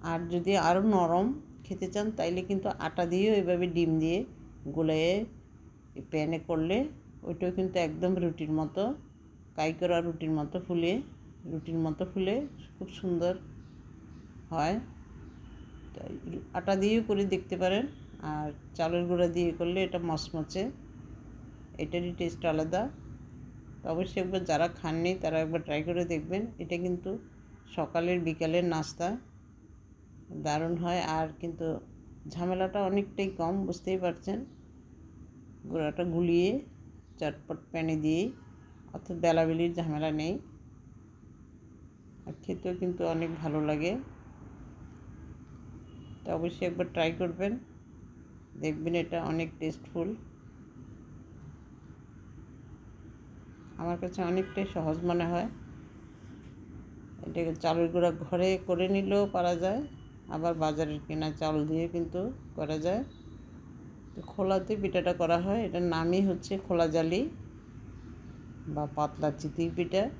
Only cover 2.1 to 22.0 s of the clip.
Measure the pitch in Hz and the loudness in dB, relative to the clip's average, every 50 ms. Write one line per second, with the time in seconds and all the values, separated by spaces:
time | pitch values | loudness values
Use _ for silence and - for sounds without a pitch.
2.1 | 214 - 165 170 180 185 180 185 202 190 196 208 - - - 160 - - 175 170 | 0 2 0 2 2 0 0 0 0 0 2 0 -2 0 -4 -2 0 2 2 4
3.1 | 175 185 196 220 214 202 180 170 180 175 180 175 160 170 170 165 160 160 156 165 | 4 4 6 6 6 6 6 4 4 4 4 2 4 4 4 6 6 4 4 4
4.1 | 170 196 254 - - - - - - - - 147 147 160 165 156 156 156 160 170 | 2 2 0 -4 -10 -18 -18 -18 -18 -10 -10 -4 0 2 4 4 4 4 6 4
5.1 | 185 208 226 226 - - - - - - - - - - - - - - - - | 4 2 0 -4 -8 -18 -20 -20 -20 -20 -20 -20 -20 -20 -20 -14 -12 -12 -10 -2
6.1 | - 156 151 160 165 156 160 - 170 156 160 170 190 233 277 311 - - - - | 0 0 2 2 0 -2 0 0 0 2 2 2 2 2 2 -2 -4 -12 -18 -18
7.1 | - - - - 170 165 180 180 180 185 185 180 185 185 170 156 156 160 180 180 | -18 -10 -8 -8 -4 -2 -2 0 2 0 0 2 2 2 0 2 0 2 2 2
8.1 | 190 180 175 170 160 - 156 151 156 156 156 147 - 185 202 240 285 294 - - | 4 4 2 0 0 0 -2 0 2 0 0 0 0 0 0 0 0 -4 -10 -18
9.1 | - - - - - - - - - - 156 160 160 160 175 175 175 170 170 170 | -20 -20 -20 -20 -20 -20 -20 -12 -4 0 0 0 2 2 2 4 4 4 4 2
10.1 | 160 160 160 156 156 151 147 151 - 185 180 - 180 170 165 170 196 254 285 - | -2 -2 0 0 2 2 0 0 -2 -6 -2 0 2 2 4 4 2 2 -2 -6
11.1 | - - - - - - - 160 160 156 160 165 165 165 160 160 156 - 185 185 | -12 -18 -18 -18 -18 -14 -10 -6 -6 -6 -4 -2 0 0 2 0 0 -2 -4 -2
12.1 | - 196 185 190 208 262 294 285 - - - - - - 190 180 - - - 185 | 0 0 2 2 2 0 0 -4 -8 -14 -16 -16 -10 -10 -10 -10 -8 -4 -2 0
13.1 | 175 165 170 175 190 190 - - - - - - - - - - - - - - | 2 2 2 2 0 0 -6 -14 -16 -16 -16 -16 -18 -18 -18 -18 -18 -18 -18 -16
14.1 | - - - - - - - - 160 160 147 160 196 233 254 - - - - - | -16 -16 -16 -16 -18 -18 -10 -4 0 2 2 2 2 0 -2 -6 -14 -16 -16 -16
15.1 | - - - - - - - - - - - - - - - - - - - - | -14 -14 -14 -14 -16 -16 -16 -16 -14 -16 -16 -16 -16 -16 -14 -14 -12 -10 -10 -10
16.1 | - - - 160 170 - - - - 180 175 196 196 190 196 208 220 233 226 - | -10 -8 -8 -8 -8 -8 -10 -6 -6 -2 2 2 4 4 6 6 6 4 4 4
17.1 | 208 202 202 190 190 185 - - 190 175 185 185 190 214 254 294 - - - - | 2 2 4 2 2 0 0 -4 -2 2 2 4 4 4 2 0 -6 -12 -16 -16
18.1 | - - - 151 151 151 151 151 147 - - - - - 165 160 170 175 175 175 | -14 -8 -6 -4 -4 -2 -4 -4 -6 -8 -16 -12 -2 0 0 2 4 2 2 4
19.1 | 180 175 175 170 170 175 175 170 170 - 175 170 180 190 202 190 - 175 170 170 | 4 6 6 4 6 4 2 2 2 2 0 2 2 2 2 2 0 0 0 0
20.1 | 156 147 - - - 160 151 - - 185 202 262 285 - - - - - - - | 0 0 -2 -4 -4 -4 -4 -2 -2 -2 -2 -2 -4 -10 -16 -16 -16 -16 -16 -14
21.1 | - - - - - - - - - - - - - - 156 147 - 175 | -16 -16 -16 -16 -16 -16 -16 -16 -16 -16 -18 -14 -4 -4 -4 0 0 -2